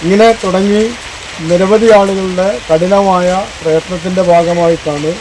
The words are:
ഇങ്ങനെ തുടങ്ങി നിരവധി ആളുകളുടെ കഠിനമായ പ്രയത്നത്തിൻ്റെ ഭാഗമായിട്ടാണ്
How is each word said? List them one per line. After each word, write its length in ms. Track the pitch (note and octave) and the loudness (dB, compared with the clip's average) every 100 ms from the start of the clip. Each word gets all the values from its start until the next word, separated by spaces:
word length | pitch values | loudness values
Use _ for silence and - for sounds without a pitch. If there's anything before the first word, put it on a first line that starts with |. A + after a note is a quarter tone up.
ഇങ്ങനെ 240 | D#3+ G3+ A3+ A3 | 0 4 4 2
തുടങ്ങി 360 | G3 F#3 G3+ G#3 A3 A#3+ - - - - D#3+ | -2 -2 0 0 -2 -6 -14 -16 -16 -10 -2
നിരവധി 380 | F3 F#3+ G#3+ A3+ G#3 | 0 2 2 6 4
ആളുകളുടെ 480 | G3 F#3+ F#3+ F3+ F#3+ A#3+ - | 4 -2 -4 -2 -2 -4 -2
കഠിനമായ 600 | D#3+ F3+ G3 G3 F#3 F3+ F#3 G#3+ - | 0 2 2 2 2 0 -2 -6 -6
പ്രയത്നത്തിൻ്റെ 640 | D#3+ D#3+ D#3+ F3+ F3+ F#3 F3 | -2 -2 -2 -8 -4 -2 2
ഭാഗമായിട്ടാണ് 800 | E3+ E3+ E3+ E3+ E3 D#3+ D3 D3+ F3+ | 2 2 0 0 0 -4 -4 -6 -6